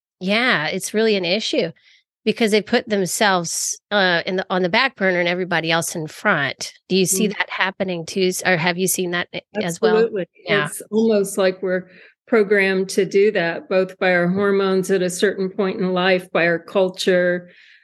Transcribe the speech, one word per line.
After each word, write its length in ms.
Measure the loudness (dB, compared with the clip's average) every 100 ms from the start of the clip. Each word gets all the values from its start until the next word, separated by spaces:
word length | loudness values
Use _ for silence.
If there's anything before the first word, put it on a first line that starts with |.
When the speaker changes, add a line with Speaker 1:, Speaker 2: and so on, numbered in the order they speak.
| _ -10
Speaker 1:
yeah, 460 | -2 0 2 0 -2
it's 260 | -6 -4
really 240 | -2 0 0
an 80 | 0
issue 480 | -2 -2 -2 -2 -6 _ _ _ _ -4
because 240 | 0 2
they 100 | 2
put 280 | 2 -2 0
themselves, 920 | -2 -2 0 2 2 -2 -6 -6 -8 -4
uh, 320 | 0 2 2 -2
in 100 | -4
the, 100 | -2
on 120 | 0
the 60 | 0
back 300 | 0 0 0
burner 200 | 0 0
and 120 | 0
everybody 420 | -2 -2 -2 0
else 240 | -2 -2 -6
in 120 | -10
front. 640 | -4 0 0 -2 -6 -12 -12 -2
Do 80 | 0
you 80 | 2
see 240 | 2 0
Speaker 2:
Mm. 80 | -2
Speaker 1:
that 120 | -6
happening 560 | -2 -4 -2 -4 -6 -6
too? 180 | -2 -2
S-, 160 | 0 0
or 120 | 0
have 200 | 0 0
you 80 | -2
seen 260 | -2 -4
that 180 | -4 -6
a-, 80 | -10 -10 -6
as 160 | -6 0
well? 160 | 2 2
Speaker 2:
Absolutely. 320 | 0 -2 -8 _ -2
Speaker 1:
Yeah. 200 | -2 -2
Speaker 2:
It's 160 | -8 -4
almost 460 | 0 2 2 0 0
like 260 | 0 0
we're 260 | -4 -4 -6 -20 -20 _ 0
programmed 640 | 2 4 4 2 0 0
to 160 | -2 2
do 260 | 4 4
that, 380 | 2 -2 -4 -2
both 280 | 0 0 0
by 160 | 2
our 140 | 2 2
hormones 640 | 2 2 2 2 0 2
at 100 | 0
a 80 | 0
certain 400 | 0 0 0 -4
point 300 | -2 -2 -2
in 140 | -2
life, 360 | 0 2 2 0
by 140 | 0 2
our 120 | 0
culture, 920 | -2 0 0 0 0 2 2 0 -6 -20 -20 -20